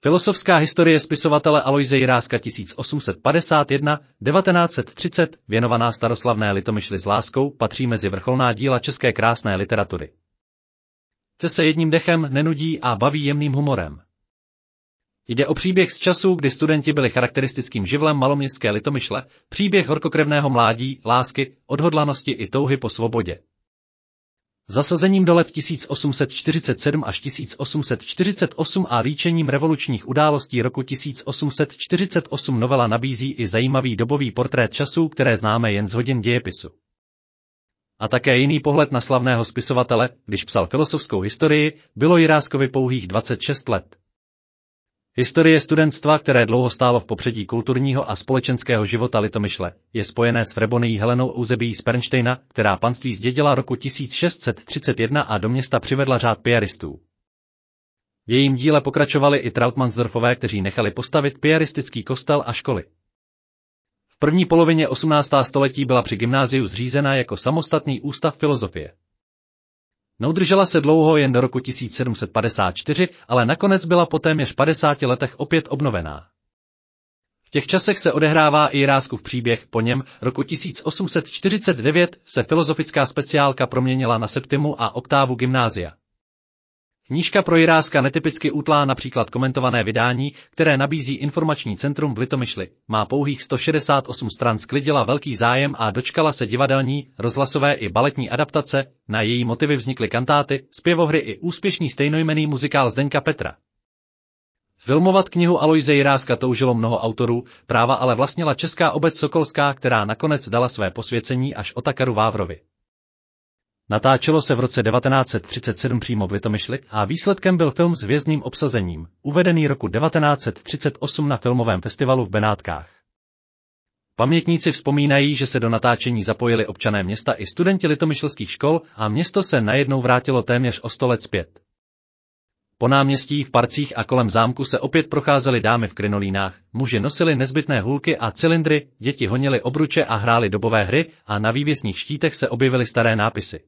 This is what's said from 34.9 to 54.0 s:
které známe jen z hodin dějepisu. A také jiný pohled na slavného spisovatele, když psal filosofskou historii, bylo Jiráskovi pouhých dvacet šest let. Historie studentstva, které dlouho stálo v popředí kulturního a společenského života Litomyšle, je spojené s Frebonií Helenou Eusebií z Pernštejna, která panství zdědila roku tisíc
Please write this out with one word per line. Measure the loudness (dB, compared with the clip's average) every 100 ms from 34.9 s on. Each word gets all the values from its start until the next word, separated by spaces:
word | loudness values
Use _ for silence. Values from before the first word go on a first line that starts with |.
| 0 -2
které | 2 0 2
známe | 0 0 0
jen | 0 -2
z |
hodin | -2 -2 -2
dějepisu. | 0 -2 -2 -10 -14 _ _ _ _ _ _ _ _ _ _ _ _ _
A | -2
také | 0 2 4
jiný | 4 2
pohled | 2 2 2
na | 0
slavného | 0 0 2 0 -2
spisovatele, | -6 -2 0 2 2 0 -4 -8
když | -6
psal | -2 -2 0
filosofskou | 0 -2 -2 -4 -4
historii, | -4 0 2 2 2 -4 _ 0
bylo | 4 6
Jiráskovi | 6 4 2 -2 0
pouhých | 0 0 -2 -2
dvacet | -4 -2 -6
šest | -4 -6 -2
let. | -4 -4 _ _ _ _ _ _ _ _ _ _ _ _ -2
Historie | 0 4 6 6
studentstva, | 4 4 4 2 2 2
které | 4 2 4
dlouho | 2 0
stálo | 2 2 2
v | 0
popředí | -4 -4 -4 -4
kulturního | -4 -2 0 0 -2 -2
a | -6
společenského | -2 -2 0 -4 0 0 0
života | -2 0 0
Litomyšle, | -2 -2 -4 -4 -8 -10 _
je | -6 -6
spojené | 0 0 2 -2
s |
Frebonií | -2 0 0 0 0
Helenou | 0 0 0 -2
Eusebií | -2 -2 -2 -4
z |
Pernštejna, | -2 -2 0 0 0 -2 _
která | 0 0 2
panství | 0 -2 -6 -4
zdědila | -4 0 2 2
roku | -2 -6
tisíc | -6 -8